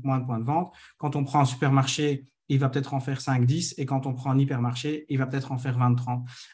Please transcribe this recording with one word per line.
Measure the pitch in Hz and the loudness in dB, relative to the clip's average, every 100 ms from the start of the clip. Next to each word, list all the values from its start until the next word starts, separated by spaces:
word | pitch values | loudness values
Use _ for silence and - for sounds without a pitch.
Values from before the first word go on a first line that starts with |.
moins | 135 131 | -2 -2
de | 123 | -2
points | 117 | -4
de | 117 | -2
vente. | 156 180 - - _ | -2 -2 -8 -20 _
Quand | 147 147 | -4 -2
on | |
prend | 139 147 | 0 4
un | 139 | 2
supermarché, | - 143 139 135 - 147 135 - _ - | 2 4 4 4 0 -2 -2 -6 _ -2
il | 139 | 0
va | 135 | 2
peut-être | 139 135 | 0 -2
en | 135 | -4
faire | 127 131 | -4 -4
cinq, | - 127 120 | -2 2 4
dix, | 160 175 - | 2 -2 -6
et | 135 | -2
quand | 135 135 | -2 -2
on | |
prend | 127 139 | -4 0
un | 135 | 2
hypermarché, | 139 131 120 120 147 151 - | 2 2 -2 -2 -4 -6 -4
il | 135 | -2
va | 127 | 0
peut-être | 131 131 | -2 -4
en | 131 | -6
faire | 131 123 | -2 2
vingt, | 123 123 | 4 4
trente. | 120 123 123 - - | 0 -4 -6 -14 -20